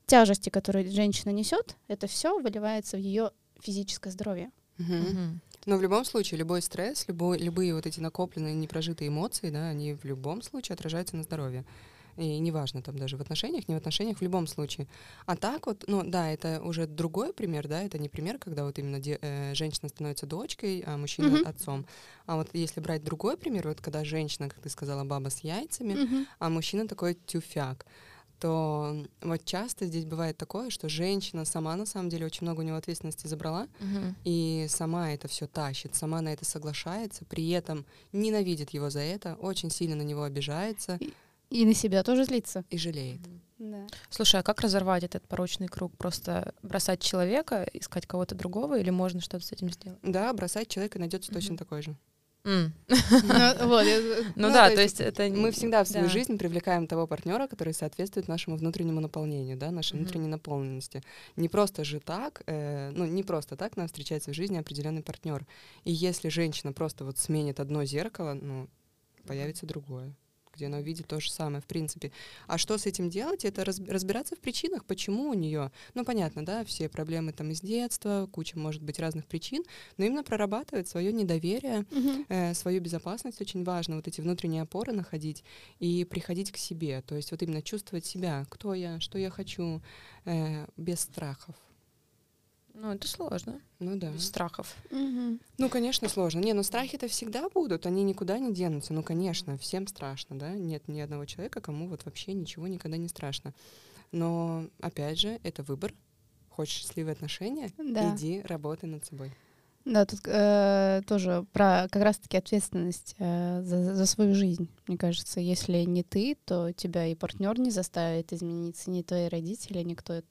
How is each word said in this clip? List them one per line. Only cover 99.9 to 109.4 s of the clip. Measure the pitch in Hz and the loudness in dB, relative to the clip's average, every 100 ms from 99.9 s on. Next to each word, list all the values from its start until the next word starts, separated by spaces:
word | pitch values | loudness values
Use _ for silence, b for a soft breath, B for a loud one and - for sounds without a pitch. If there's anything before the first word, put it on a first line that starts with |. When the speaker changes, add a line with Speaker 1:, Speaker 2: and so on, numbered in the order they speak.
| - 143 135 - 139 | -8 -8 -8 -10 -8
Speaker 2:
да? | 147 | -6
Нет | 202 170 151 - | -4 -4 -6 -6
ни | 151 | -8
одного | 151 147 143 | -6 -8 -8
человека, | - 208 - | -10 -8 -8
кому | - 151 175 | -8 -6 -6
вот | 160 | -8
вообще | - - - | -12 -12 -6
ничего | 196 165 - 175 | -6 -6 -8 -8
никогда | 185 160 160 | -6 -6 -6
не | 170 | -6
страшно. | - 143 135 - - b b b b b | -6 -6 -8 -10 -16 b b b b b
Но, | 170 165 170 165 165 160 - | -2 0 0 0 -2 -6 -8
опять | 170 165 147 165 | -8 -4 -4 0
же, | 208 226 | -2 -2
это | 175 - | -8 -8
выбор. | 139 139 190 - _ _ _ _ _ | -6 -4 -6 -8 _ _ _ _ _
Хочешь | - 151 - | -6 -4 -4
счастливые | - - 160 | -6 -6 -4
отношения? | 151 151 - 196 294 220 - | -4 -6 -6 -4 -4 -6 -6
Speaker 1:
Да. | 302 233 175 | -2 2 2
Speaker 2:
Иди, | 147 156 185 | 2 -2 -4
работай | 196 165 147 160 170 | -4 -6 -4 -6 -6
над | 156 | -8
собой. | - 135 135 - | -10 -10 -12 -12